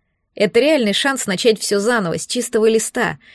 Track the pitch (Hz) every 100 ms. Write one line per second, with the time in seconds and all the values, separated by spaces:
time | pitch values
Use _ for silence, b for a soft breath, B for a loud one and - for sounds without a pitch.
0 | _ _ _ - 202 240 277 311 214 196
1 | 277 269 - 180 233 214 - 202 208 240
2 | 180 160 - 247 240 226 220 226 - 247
3 | 185 156 B